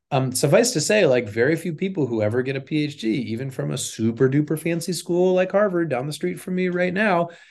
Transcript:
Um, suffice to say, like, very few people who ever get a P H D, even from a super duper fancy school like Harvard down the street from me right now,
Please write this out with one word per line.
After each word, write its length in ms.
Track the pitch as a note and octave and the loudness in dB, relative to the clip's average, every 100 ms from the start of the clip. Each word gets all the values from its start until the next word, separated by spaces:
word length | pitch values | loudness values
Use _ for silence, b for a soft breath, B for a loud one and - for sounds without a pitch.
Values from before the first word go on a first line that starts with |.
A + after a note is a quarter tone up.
| - | -4
Um, 200 | C3 C3 | -2 -2
suffice 400 | - D3 F#3 B3+ | 0 4 4 4
to 60 | D#3 | 0
say, 260 | D3 G#3+ E3 | 2 4 4
like, 200 | B2 A2 | 2 0
very 300 | G#2+ C3 D#3+ | 0 0 0
few 160 | F3+ | -4
people 320 | D#3 F#3+ F#3+ B2+ | -4 -4 -2 -2
who 160 | A2+ | 0
ever 200 | G#2 A#2+ | 0 0
get 140 | C3 C3+ | -2 -4
a 60 | |
P 240 | C3+ D3+ D3 | -4 -2 -2
H 160 | C#3+ | -4
D, 100 | A2 | -2
even 380 | A2 G#2+ A2+ C3+ | -2 -2 -6 -6
from 200 | C3 D3 | -6 -4
a 60 | C#3+ | -4
super 520 | - - A2+ A#2 C3 | -6 -2 0 2 2
duper 280 | C#3 D3+ D#3 | 2 0 -2
fancy 360 | E3 E3+ D#3+ | -2 -4 -4
school 400 | E3+ - F3 F#3 | -6 -2 2 2
like 180 | F#3 F#3 | 2 2
Harvard 380 | G3 G#3 F3 E3 | 2 2 0 -2
down 180 | B2 D3 | -2 -4
the 60 | |
street 260 | D3 F3+ F3 | -4 -6 -6
from 160 | - F#3 | -6 -2
me 140 | F#3 | 0
right 240 | F3 F3+ | 0 0
now, 360 | F#3 G#3+ F3 E3+ B B | 0 2 2 0 B B